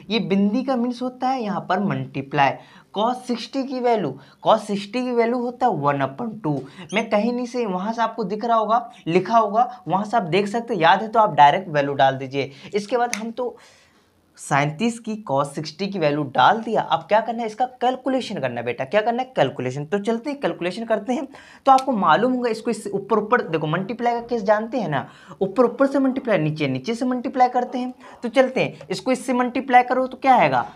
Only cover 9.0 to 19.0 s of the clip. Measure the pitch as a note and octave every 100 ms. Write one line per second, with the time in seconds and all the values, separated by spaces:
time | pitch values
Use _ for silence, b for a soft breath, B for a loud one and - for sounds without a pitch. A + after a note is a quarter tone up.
9 | - F3+ F#3 A3+ A3 G#3 B3 B - F#3
10 | G#3 A#3+ F3 F3+ G3+ A#3 A#3 G3+ D#3+ F#3+
11 | A3 A3+ G#3 D3 C#3+ F#3 F#3+ D3 C#3 C#3
12 | C3+ C3 C3+ C#3 C3+ B E3 G3+ G3+ B3
13 | A#3+ G#3 A3+ A3+ B3 - b b b b
14 | b _ _ - - C#3+ D3 D3+ A#3 A3+
15 | - G#3+ - C#3 C#3+ E3+ D#3 - G3 G3
16 | D3+ D3 C3+ C3+ C3 G#3+ A#3 G3+ - E3
17 | - G#3 A3+ A3+ A3+ G#3 B3 - B3 C4
18 | C#4 C4 - F#3 C3 A#2+ A#2 A#2+ C3 G3+